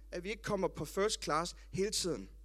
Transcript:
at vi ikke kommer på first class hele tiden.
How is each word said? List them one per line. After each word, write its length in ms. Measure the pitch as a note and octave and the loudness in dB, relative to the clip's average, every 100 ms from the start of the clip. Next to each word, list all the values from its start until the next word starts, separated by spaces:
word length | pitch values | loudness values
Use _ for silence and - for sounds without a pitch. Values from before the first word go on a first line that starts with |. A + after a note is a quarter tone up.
| - | -8
at 140 | F3+ | -6
vi 60 | F3+ | -4
ikke 120 | A3+ | -4
kommer 260 | - G3+ F3 | 0 2 2
på 160 | F#3 | 0
first 380 | D3+ - G#3 G#3+ | -4 2 2 2
class 340 | - D3+ E3+ - - | 2 2 2 -4 -6
hele 180 | - G3+ | 0 2
tiden. 400 | - F#3 B2+ F#2+ - | 2 0 -2 -4 -12